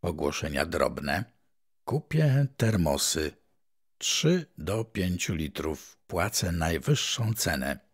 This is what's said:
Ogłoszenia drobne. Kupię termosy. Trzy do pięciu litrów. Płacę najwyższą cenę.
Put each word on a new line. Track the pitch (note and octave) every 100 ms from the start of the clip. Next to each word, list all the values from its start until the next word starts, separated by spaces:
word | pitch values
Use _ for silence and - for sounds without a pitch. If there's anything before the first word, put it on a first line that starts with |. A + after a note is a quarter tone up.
Ogłoszenia | F2 D#2+ D2 - D#2 C#2 D#2
drobne. | E2 C2+ C#2 C#2+ D#2+ A2 _ _ _ _ _ -
Kupię | D3+ - D3+ D3+ C3+ C#3 _
termosy. | A#2 G#2+ D#2+ C#2+ - D#2+ D2+ - _ _ _ _ _ _
Trzy | - - D3+ F3+ D#3 -
do | D#2+ G#2+ A2+
pięciu | - F#2 F2+ - E2
litrów. | D2+ - D2+ D2+ - - _
Płacę | F2+ F#2+ - F2+
najwyższą | E2+ D#2+ E2 - D3 - - A2+
cenę. | A2+ - D2+ C2 C#2+ _